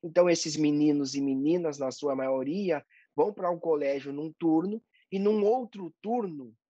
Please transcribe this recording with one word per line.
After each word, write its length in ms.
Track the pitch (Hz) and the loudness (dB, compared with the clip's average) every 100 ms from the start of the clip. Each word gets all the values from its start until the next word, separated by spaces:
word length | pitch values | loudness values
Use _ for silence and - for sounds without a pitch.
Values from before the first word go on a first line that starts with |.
Então, 280 | 175 170 180 | 0 4 4
esses 260 | 165 165 151 | 4 0 0
meninos 580 | 151 147 151 147 135 | 2 4 4 2 0
e 60 | 139 | -2
meninas, 560 | 139 135 143 175 165 143 | -2 0 2 0 0 -4
na 140 | 135 | -6
sua 240 | - 147 | -4 -4
maioria, 720 | 135 131 131 131 180 196 147 - _ _ - | -2 -2 -2 -2 -2 -2 -4 -6 _ _ -2
vão 160 | 185 | -2
pra 180 | 208 180 | 0 -4
um 80 | 170 | -2
colégio 540 | 170 151 143 139 139 | 0 0 0 -2 -4
num 200 | 143 160 | -8 -8
turno 480 | 156 165 160 185 220 _ _ _ | -2 2 4 2 -6 _ _ _
e 80 | 196 | 0
num 260 | 202 214 | 2 4
outro 480 | 202 254 233 196 175 _ | 4 2 -2 -10 -14 _
turno 540 | 202 247 202 147 123 113 | -4 -2 -2 -6 -12 _